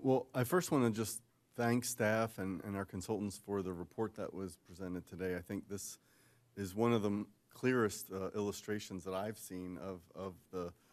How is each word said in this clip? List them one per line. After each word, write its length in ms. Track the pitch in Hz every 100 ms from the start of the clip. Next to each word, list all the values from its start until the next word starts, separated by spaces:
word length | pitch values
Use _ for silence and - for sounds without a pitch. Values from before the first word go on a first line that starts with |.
well, 240 | 131 131 -
I 100 | 127
first 260 | 120 180 -
wanna 200 | 147 117
just 320 | 107 107 - - _ _ -
thank 280 | 120 120
staff 540 | 120 - 107 110 113 -
and, 240 | 95 90
and 120 | 104 98
our 80 |
consultants 540 | 95 95 101 104 104 -
for 180 | - 101
the 100 | 92
report 420 | 87 90 - 107 107
that 180 | 90
was 220 | 90 95 - -
presented 400 | 87 92 90 -
today. 300 | 87 92 90
I 40 |
think 280 | 85 101 -
this 300 | 101 - - _ _ _ _ _ -
is 180 | 95
one 180 | 101 117
of 100 | 117
the 80 | 101
m-, 160 | 101 107 _ _
clearest, 600 | - 127 127 107 - -
uh, 180 | 95 95 107
illustrations 680 | 101 95 - 107 - 92
that 100 | 92
I've 240 | 92 107 107
seen 400 | - 92 90 90
of, 220 | 95 90 85
of 200 | 82 95 85 -
the, 200 | 92 85 - _